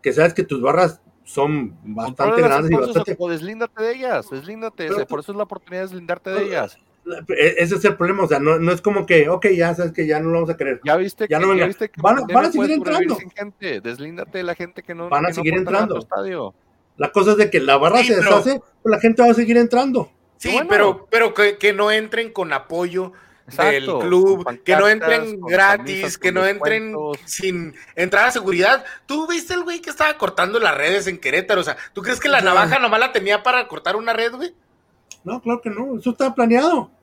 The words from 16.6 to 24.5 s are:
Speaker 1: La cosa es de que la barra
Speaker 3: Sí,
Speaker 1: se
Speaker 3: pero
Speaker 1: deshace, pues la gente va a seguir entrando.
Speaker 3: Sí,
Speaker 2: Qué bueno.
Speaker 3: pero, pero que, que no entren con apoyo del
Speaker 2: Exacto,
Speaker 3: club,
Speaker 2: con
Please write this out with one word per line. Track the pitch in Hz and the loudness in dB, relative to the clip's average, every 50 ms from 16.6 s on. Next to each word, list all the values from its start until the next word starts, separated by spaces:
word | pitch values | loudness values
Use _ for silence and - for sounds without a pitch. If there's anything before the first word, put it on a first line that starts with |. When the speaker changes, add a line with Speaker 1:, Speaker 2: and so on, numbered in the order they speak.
| _ _ _ _ _ _ _ | _ _ _ _ _ _ _
Speaker 1:
La | - 147 147 | -6 -6 0
cosa | - 202 185 208 | 0 2 4 4
es | 214 208 | 4 4
de | 208 - | 4 2
que | - 160 | 2 0
la | 135 139 139 139 | 4 4 4 6
barra | 151 170 202 247 | 6 6 4 4
Speaker 3:
Sí, | 247 247 | 4 4
Speaker 1:
se | 220 | 2
Speaker 3:
pero | 185 - 202 208 202 | 2 4 4 2 4
Speaker 1:
deshace, | - 254 277 269 _ _ _ _ | 2 2 -2 -2 _ _ _ _
pues | _ 226 | _ 0
la | 214 208 | 0 2
gente | 226 226 220 247 | 2 2 4 6
va | 240 240 | 6 6
a | 226 | 6
seguir | 233 233 214 233 | 4 2 4 4
entrando. | 240 240 233 240 240 269 277 247 247 175 - _ _ _ _ _ _ | 4 4 4 2 0 0 0 -2 -2 -4 -4 _ _ _ _ _ _
Speaker 3:
Sí, | - 220 | -6 -2
Speaker 2:
Qué | - | -2
bueno. | 254 320 349 | -2 0 2
Speaker 3:
pero, | 415 415 208 196 185 - - _ | 4 4 4 4 2 -2 -6 _
pero | 220 233 226 220 220 | 0 2 2 2 2
que, | - 208 202 202 | 2 2 2 2
que | 202 - 208 | 2 0 0
no | 202 196 208 208 | 2 2 0 0
entren | 214 220 220 220 233 226 233 220 | 0 0 -2 -4 -6 -6 -6 -6
con | 226 196 180 160 | -6 -8 -6 -4
apoyo | 147 131 - _ 165 170 180 180 170 185 185 180 185 - _ _ _ _ _ | -4 -6 -6 _ -6 -4 -4 -4 -4 -6 -6 -8 -12 -20 _ _ _ _ _
del | - 120 147 180 202 208 139 135 | -12 -2 0 2 2 2 2 -2
Speaker 2:
Exacto, | - 170 131 | -2 -4 -2
Speaker 3:
club, | 117 175 180 180 190 196 196 180 175 | 0 2 4 4 4 4 2 0 -2
Speaker 2:
con | 127 | -8